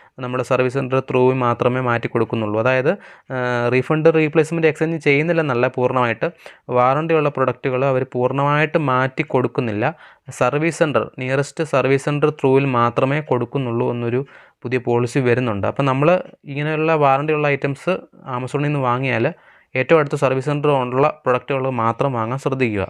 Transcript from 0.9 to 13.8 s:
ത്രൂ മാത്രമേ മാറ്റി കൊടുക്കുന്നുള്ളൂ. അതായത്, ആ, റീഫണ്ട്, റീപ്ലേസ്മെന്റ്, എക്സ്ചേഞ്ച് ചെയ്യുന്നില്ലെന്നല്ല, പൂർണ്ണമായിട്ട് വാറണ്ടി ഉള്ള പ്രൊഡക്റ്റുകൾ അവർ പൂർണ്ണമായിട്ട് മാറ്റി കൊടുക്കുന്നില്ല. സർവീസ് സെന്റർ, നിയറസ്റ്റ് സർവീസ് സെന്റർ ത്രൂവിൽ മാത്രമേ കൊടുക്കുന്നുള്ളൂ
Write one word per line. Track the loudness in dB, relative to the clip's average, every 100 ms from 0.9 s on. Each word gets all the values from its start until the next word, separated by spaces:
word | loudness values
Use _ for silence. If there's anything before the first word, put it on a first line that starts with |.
| -2
ത്രൂ | 0 2 2 2
മാത്രമേ | 0 0 0 0
മാറ്റി | 0 -2 -2
കൊടുക്കുന്നുള്ളൂ. | -2 -2 -2 -2 0
അതായത്, | 0 2 0 -2 -6 -20 -12
ആ, | -6 -4 -2 0
റീഫണ്ട്, | 0 0 2 4
റീപ്ലേസ്മെന്റ്, | 4 2 2 0 2 0
എക്സ്ചേഞ്ച് | 0 -2 -2
ചെയ്യുന്നില്ലെന്നല്ല, | 0 2 2 0 0 0 0
പൂർണ്ണമായിട്ട് | 0 -2 0 -2 -2 -6 -8 -20 -20 -4 2
വാറണ്ടി | 2 2 0
ഉള്ള | 0 0 0
പ്രൊഡക്റ്റുകൾ | -2 -2 -2 -2
അവർ | 0 0 -2
പൂർണ്ണമായിട്ട് | -2 -2 0 0 2 2 0 0
മാറ്റി | 0 0 -2 -2
കൊടുക്കുന്നില്ല. | 0 0 -2 -2 -2 -2 -4 -14 -20 -12 -2
സർവീസ് | 0 0 -2 0
സെന്റർ, | 0 0 -2 -6
നിയറസ്റ്റ് | -4 -2 -2 -4
സർവീസ് | -2 0 2 2 0
സെന്റർ | 0 0
ത്രൂവിൽ | 2 2 4 2 2
മാത്രമേ | 2 2 0 0 -2
കൊടുക്കുന്നുള്ളൂ | -2 -2 -4 -2 -2